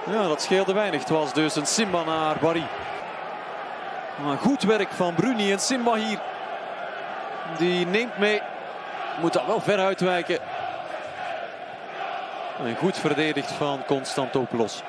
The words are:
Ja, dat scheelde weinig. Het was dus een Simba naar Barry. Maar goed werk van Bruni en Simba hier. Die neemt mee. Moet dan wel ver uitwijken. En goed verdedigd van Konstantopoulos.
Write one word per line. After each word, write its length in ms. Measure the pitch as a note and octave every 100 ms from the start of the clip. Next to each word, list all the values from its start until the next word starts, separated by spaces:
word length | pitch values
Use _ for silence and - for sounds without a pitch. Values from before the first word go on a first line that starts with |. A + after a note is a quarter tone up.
Ja, 240 | - G#3+ F#3+
dat 140 | D3+
scheelde 320 | - F#3+ F#3+
weinig. 260 | G3 G#3 D#3
Het 100 | -
was 240 | D#3+ D3
dus 220 | C#3+ D#3 D#3
een 100 | D3
Simba 380 | - G#3+ F3
naar 320 | D#3+ D#3+ D#3 D3+
Barry. 260 | D#3 E3 C#3+ - - - - - - - - - - - - - - -
Maar 220 | D3 C#3
goed 260 | G#3 C#4
werk 260 | G3 G#3+ G3 -
van 180 | F3+
Bruni 380 | E3 A3 A#3 G3+
en 80 | G3
Simba 340 | - C4 A#3+
hier. 260 | A3 A3 G#3 - - - - - - - - - - - - - D#3+
Die 300 | F3 F3+ F3
neemt 300 | G3 A#3+ F#3+
mee. 240 | G#3 G#3 - - - - - - - -
Moet 140 | E3
dan 120 | E3+ C#3+
wel 140 | G#3+
ver 180 | - G3+
uitwijken. 600 | F#3+ F#3 F3+ F3+ E3 E3+ - - - - - - - - - - - - - - - - - - - - - - B2+
En 100 | A#2+
goed 220 | F3+ -
verdedigd 540 | D#3+ C#3+ D#3 D3+ C#3
van 320 | - D3 C#3 -
Konstantopoulos. 960 | C#3 C3 - B2+ C3+ B2 A#2+ G#2+ -